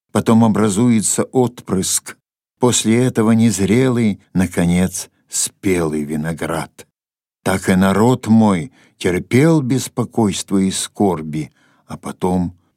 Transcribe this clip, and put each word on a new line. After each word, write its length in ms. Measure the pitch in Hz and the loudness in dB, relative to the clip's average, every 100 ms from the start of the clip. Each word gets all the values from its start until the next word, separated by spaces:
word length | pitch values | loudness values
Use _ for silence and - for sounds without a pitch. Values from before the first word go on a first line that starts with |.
| _ | _
потом 320 | 107 - 113 117 | -4 2 4 4
образуется 760 | 101 107 95 123 110 95 - | 2 0 2 2 2 0 -2
отпрыск, 920 | - 131 120 - - 98 - - - - _ _ _ - | -2 0 0 -2 -6 -4 -2 -4 -8 -20 _ _ _ -2
после 460 | 123 107 107 117 | 0 0 2 2
этого 280 | 127 123 110 | 0 0 2
незрелый, 920 | 113 113 98 95 117 131 120 110 92 _ | 4 2 2 0 2 2 0 -2 -2 _
наконец, 760 | 90 87 98 87 90 92 - - _ _ | -2 -2 0 0 2 0 -4 -14 _ _
спелый 760 | - - _ 98 90 80 76 73 | -8 -8 _ -2 0 -2 -4 -6
виноград. 840 | 78 80 78 80 82 71 _ - _ _ _ _ _ | -6 -6 -6 -6 -6 -8 _ -20 _ _ _ _ _
Так 240 | - 92 101 | -4 -4 0
и 80 | 92 | 2
народ 520 | 98 95 117 127 107 | 2 2 2 2 2
мой 440 | 113 107 90 69 _ _ - | 4 4 0 -4 _ _ -6
терпел 640 | 95 90 - 120 160 160 | -4 -2 0 2 4 2
беспокойство 1000 | 123 131 - - 110 - 104 87 - 98 | 0 -4 -4 -6 -6 0 -2 -2 -4 -2
и 120 | 95 | -2
скорби, 800 | - - - 101 80 78 76 76 _ _ _ - | -4 -8 -2 -2 -2 -6 -8 -10 _ _ _ -20
а 120 | - | -16
потом 600 | 107 - 92 92 87 - _ | -14 -6 -4 -2 -4 -8 _